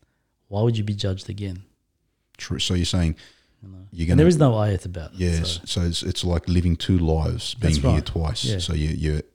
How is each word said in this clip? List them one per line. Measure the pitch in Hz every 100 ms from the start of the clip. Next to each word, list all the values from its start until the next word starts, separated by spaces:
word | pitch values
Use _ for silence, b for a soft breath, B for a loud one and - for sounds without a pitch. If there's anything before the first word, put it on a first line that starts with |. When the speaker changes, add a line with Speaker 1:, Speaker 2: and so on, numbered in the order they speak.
| _ _ _ _ -
Speaker 1:
Why | 101
would | 117 110
you |
be | 104
judged | 101 98 95 -
again? | 98 98 92 95 _ _ _ _ _ _ -
Speaker 2:
True. | - 69
So | -
you're | 90 85
saying | 92 82 - B B B B
Speaker 1:
You | 98
know? | 92 98
Speaker 2:
you're | 85 82
Speaker 1:
And | 131
there |
Speaker 2:
gonna | 165
Speaker 1:
is | 160
no | 139
ayat | 110 107 92 92
about | 87 82
it, | 95
Speaker 2:
Yes. | 90 82 82 85
Speaker 1:
so. | -
Speaker 2:
So | -
it's, | 85 82
it's | 90 -
like | 90 82 -
living | 87 87 82
two | - 92
lives, | 80 80 76 - - -
being | -
Speaker 1:
That's | 73
Speaker 2:
here | 131 78
Speaker 1:
right. | -
Speaker 2:
twice. | 85 78 - 127
Speaker 1:
Yeah. | 98
Speaker 2:
So | 85
you, | 78 76
you're | 73 76 76 -